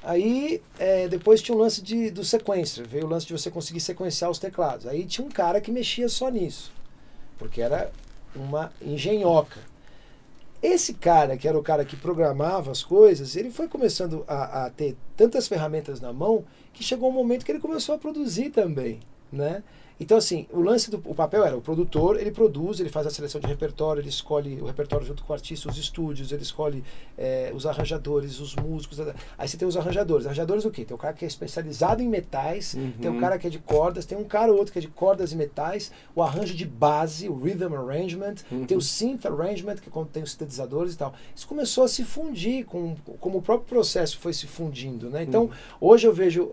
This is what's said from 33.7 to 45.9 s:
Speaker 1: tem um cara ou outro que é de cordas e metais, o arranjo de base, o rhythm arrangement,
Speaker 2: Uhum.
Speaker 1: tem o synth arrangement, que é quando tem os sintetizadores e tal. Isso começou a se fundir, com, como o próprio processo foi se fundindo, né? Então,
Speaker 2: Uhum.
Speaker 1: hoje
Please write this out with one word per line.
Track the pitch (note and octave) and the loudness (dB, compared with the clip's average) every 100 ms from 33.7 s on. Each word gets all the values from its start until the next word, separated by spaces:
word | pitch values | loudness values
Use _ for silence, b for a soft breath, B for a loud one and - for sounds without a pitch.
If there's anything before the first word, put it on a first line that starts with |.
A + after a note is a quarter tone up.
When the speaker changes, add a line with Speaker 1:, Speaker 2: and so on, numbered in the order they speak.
| D3+ E3+ F3 E3 | 4 4 0 -6
Speaker 1:
tem | G3 | -8
um | |
cara | G#3 G#3 A3+ | -2 2 6
ou | G3+ | 6
outro | G3 | 4
que | - | -2
é | |
de | D#3+ | -8
cordas | - F#3 G3 F3 | 0 2 4 0
e | D#3+ | -2
metais, | D3 - D3+ G3+ - B B | -4 -4 -4 -4 -8 B B
o | - | 0
arranjo | D#3+ D3 G3 | 0 0 -2
de | E3 | -4
base, | E3 A#2 D3 D3+ D#3+ D#3 G3 | -8 2 4 4 2 -2 -6
o | |
rhythm | C#3 C#3+ G3 F3+ | -4 -2 -2 -2
arrangement, | D3 B2 C#3+ F#3 E3+ G3 G#3 - | -4 -4 -4 -4 -4 -6 -8 -8
Speaker 2:
Uhum. | B2+ B2+ | -8 0
Speaker 1:
tem | F#3+ | 0
o | |
synth | C#3 - A3+ C4+ G3+ | 0 0 -2 -2 -4
arrangement, | D3+ F3 G3+ F#3+ G3+ | -2 -2 -4 -6 -10
que | - | -8
é | |
quando | D#3+ D#3 | -8 -8
tem | D#3 | -8
os | D3+ | -8
sintetizadores | - D3+ B2+ B2+ C#3 F3+ | -8 -10 -8 -6 -2 -4
e | E3+ | -4
tal. | C3+ B B | -8 B B
Isso | - - | -16 -8
começou | D4 C4 - | -4 0 4
a | B3+ | 4
se | - | 4
fundir, | A#3 - D#4+ A3 F#3+ C4 A#3 | -2 -2 -4 -2 -2 -2 -4
com, | F3 E3+ D#3+ - - | -6 -6 -8 -12 -8
como | F3+ F#3 | -4 -2
o | |
próprio | F3 A#3 - | 2 0 2
processo | B3 - F#3 D#3 - | 2 2 2 0 -2
foi | F3 | -6
se | E3 C#3 | -6 -8
fundindo, | - E3 C3 C3 B2 A#2+ | -8 -8 -6 -8 -8 -6
né? | C#3+ | -4
Então, | E3 G#3+ A#3 | 2 2 2
Speaker 2:
Uhum. | B B B | B B B
Speaker 1:
hoje | F3 | 10